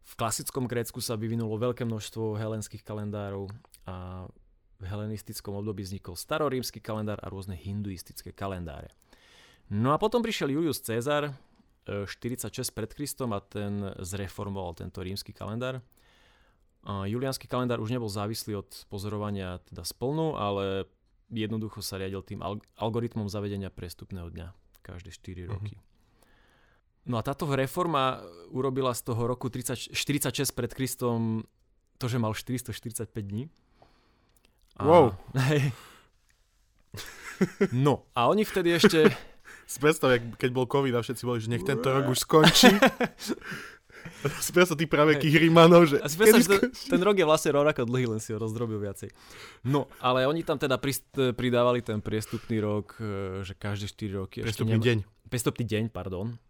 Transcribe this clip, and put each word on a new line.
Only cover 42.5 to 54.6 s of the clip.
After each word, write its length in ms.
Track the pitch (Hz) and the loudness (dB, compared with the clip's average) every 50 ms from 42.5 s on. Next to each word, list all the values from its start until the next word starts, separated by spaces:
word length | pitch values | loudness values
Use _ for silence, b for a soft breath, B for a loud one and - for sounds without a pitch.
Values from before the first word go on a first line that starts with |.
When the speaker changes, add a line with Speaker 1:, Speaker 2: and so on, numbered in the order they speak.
| - - - 240 | 8 10 10 10
Speaker 1:
<laughs> 100 | 196 208 269 240 - - 240 - - - - - - - B B B B B B B B _ B B B B B B B - 147 - | 10 8 4 4 4 2 -4 -4 -4 -12 -8 -8 -8 -8 B B B B B B B B _ B B B B B B B -6 -6 -4
Speaker 2:
Si 140 | - - - | -4 -6 0
predstav 240 | - 175 185 175 160 | 4 4 4 4 4
tých 100 | 147 165 | -2 0
praveky 380 | - - 143 151 156 151 143 135 | 2 4 6 6 6 6 4 4
Speaker 1:
Hej. 140 | 156 147 160 160 | 4 6 6 8
Speaker 2:
Rimanov, 420 | 165 165 170 165 170 175 170 175 | 10 10 12 12 12 12 10 10
že 100 | 151 139 | 8 6
Speaker 1:
A 80 | 139 - | 2 0
si 80 | 143 151 | -2 2
predstav, 240 | 170 220 214 214 | 6 8 10 10
Speaker 2:
kedy 80 | 233 - | 10 8
Speaker 1:
že 40 | 196 | 8
ten, 100 | 202 196 - | 6 4 4
Speaker 2:
skončí? 200 | 247 - - - | 0 -2 -8 -4
Speaker 1:
ten 140 | - - 175 | 0 0 4
rok 140 | 180 208 208 | 4 4 4
je 100 | 190 170 | 4 6
vlastne 260 | 151 156 156 - 156 | 6 4 4 4 2
rovnako 300 | 139 143 143 151 156 - 123 | 4 4 4 4 2 2 -2
dlhý, 220 | 117 123 127 127 | 0 0 0 0
len 140 | 117 110 110 | 0 -2 -4
si 80 | - - | -4 -6
ho 80 | 110 | -6
rozdrobil 400 | 107 113 110 107 113 120 113 110 | -4 -4 -6 -4 -4 -4 -4 -4
viacej. 320 | 104 104 101 98 - - - - B B B B B B B B B B | -6 -6 -8 -8 -10 -14 -16 -16 B B B B B B B B B B
No, 260 | 123 139 143 127 - - | 0 0 0 0 -2 -10
ale 280 | - - 127 127 127 131 | -2 0 2 2 4 2
oni 160 | 139 156 165 | 2 2 0
tam 160 | 165 - 156 | -2 -2 -2
teda 200 | 131 156 139 131 | -2 0 0 0
prist-, 320 | 123 - 139 131 - _ _ - 139 131 127 | 0 0 -2 -4 -4 _ _ -2 0 0 0
pridávali 500 | 117 - 120 127 120 120 120 123 123 123 | 0 0 0 2 4 4 4 4 2 0
ten 160 | 117 - 110 104 | -2 -4 -6 -6
priestupný 580 | - 110 107 107 104 - - 110 - - 117 110 | -4 -4 -4 -4 -4 -4 -8 -10 -4 -2 -2 0
rok, 340 | 104 107 104 104 101 - - | 0 0 -2 -2 -4 -8 -12
e, 100 | - 113 104 101 98 98 95 95 98 | -10 -8 -6 -6 -6 -6 -6 -6 -8
že 120 | 98 90 95 | -8 -10 -12
každé 320 | _ - 104 101 101 107 | _ -6 -6 -6 -6 -6
štyri 260 | 101 - - 110 101 98 | -10 -8 -8 -8 -6 -6
roky... 220 | 98 95 - - 110 | -6 -8 -8 -8 -6
Ešte 220 | 110 113 107 - | -6 -6 -4 -2